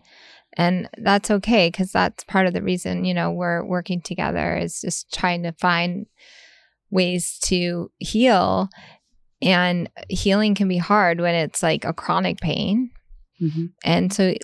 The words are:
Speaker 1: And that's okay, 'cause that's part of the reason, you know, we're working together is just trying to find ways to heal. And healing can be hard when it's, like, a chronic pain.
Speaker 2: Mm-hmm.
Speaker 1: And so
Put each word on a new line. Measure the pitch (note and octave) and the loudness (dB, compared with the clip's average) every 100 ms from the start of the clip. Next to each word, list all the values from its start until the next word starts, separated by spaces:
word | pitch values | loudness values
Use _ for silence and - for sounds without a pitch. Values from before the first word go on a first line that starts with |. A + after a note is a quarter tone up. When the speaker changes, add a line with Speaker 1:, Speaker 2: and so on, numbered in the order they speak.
| _ _ - - _ - | _ _ -20 -20 _ -2
Speaker 1:
And | F3 F3+ - - | 0 0 -4 -4
that's | - G3+ G#3 | 0 2 2
okay, | G3+ G3+ A#3 E3+ | 0 2 4 4
'cause | F3 F#3 | 0 -2
that's | F#3 G#3 - - | 0 -2 -4 -4
part | G3 F#3 | 0 2
of | |
the | F3+ | 0
reason, | F#3+ F3+ F3+ F3+ F#3 | -2 -2 -2 -2 -2
you | |
know, | F3+ E3+ | 0 -2
we're | F3 F3 E3+ | -2 -2 -2
working | - F3+ F3 F3+ | -2 -4 -2 -6
together | - F3 - E2+ F3 E3+ | -6 -4 -4 -2 -2 -2
is | E3+ - | -4 -6
just | - - - | -6 -8 -8
trying | - F#3 F3 | -4 -2 -2
to | E3+ | -4
find | E3 F3+ E3+ F3 F3 - _ - - - _ _ _ _ | -2 0 2 0 -4 -10 _ -20 -20 -20 _ _ _ _
ways | F#3+ F3+ F3+ - - | 0 2 0 -4 -6
to | - F3+ F3 F3 - - | -2 0 0 -4 -8 -10
heal. | - G#3+ B3+ G3+ B2+ C3 F#3+ - - - _ _ _ _ | -4 2 4 6 4 2 -2 -6 -20 -20 _ _ _ _
And | - F3+ F3+ F3 E3 - - | 2 2 2 0 -4 -10 -8
healing | F3+ G3+ G3 G#3+ | -2 2 2 2
can | G3 G3 | 2 2
be | F3+ | 0
hard | E3+ G#3 F#3 E3+ | 2 4 4 2
when | F3 E3+ | 2 0
it's, | D#3 - | 0 0
like, | E3+ D#3+ - | 0 0 -2
a | |
chronic | - - E3+ F#3 F#3+ | -6 -2 0 0 -2
pain. | E3 - - G#3+ B3 - _ - - _ | -4 -2 0 0 -2 -8 _ -20 -20 _
Speaker 2:
Mm-hmm. | E3 D#3 E3+ - - | -2 -2 -6 -6 0
Speaker 1:
And | E3+ F3+ | 2 2
so | - F#3 - | 2 2 0